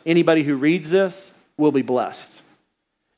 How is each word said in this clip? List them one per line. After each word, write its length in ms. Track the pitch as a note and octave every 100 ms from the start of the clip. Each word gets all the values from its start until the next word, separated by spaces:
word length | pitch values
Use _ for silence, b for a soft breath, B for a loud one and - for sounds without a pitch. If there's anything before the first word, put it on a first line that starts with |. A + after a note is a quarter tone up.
| E3
anybody 380 | E3+ E3+ D#3+
who 120 | D3 C#3
reads 360 | D3 F3 D3+
this 400 | F#3 F#3+ - - _ _ -
will 140 | D3+
be 100 | C3+
blessed. 600 | B2 B2+ F#2+ - - - _ _ _ _ _ _ _